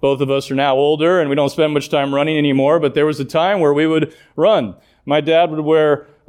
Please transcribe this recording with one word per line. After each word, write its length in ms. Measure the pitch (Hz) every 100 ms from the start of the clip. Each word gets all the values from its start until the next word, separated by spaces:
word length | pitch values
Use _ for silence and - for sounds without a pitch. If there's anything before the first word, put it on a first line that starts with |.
both 200 | 139 135
of 100 | 135
us 200 | 139 135
are 40 |
now 220 | 135 143 131
older, 440 | 147 151 165 180
and 80 | 147
we 80 | 143
don't 120 | 139
spend 240 | 165 156
much 140 | 147 143
time 260 | 151 139
running 240 | 139 156 156
anymore, 400 | 147 135 139 165
but 160 | 143
there 120 | 147 151
was 140 | 143
a 40 |
time 360 | 135 160 180 202
where 140 | 147
we 120 | 147 160
would 280 | 160 156 - _ -
run. 400 | 185 196 110 - _ _
My 160 | - 151
dad 300 | 151 165 175
would 100 | 156
wear 460 | 151 160 151 147 - _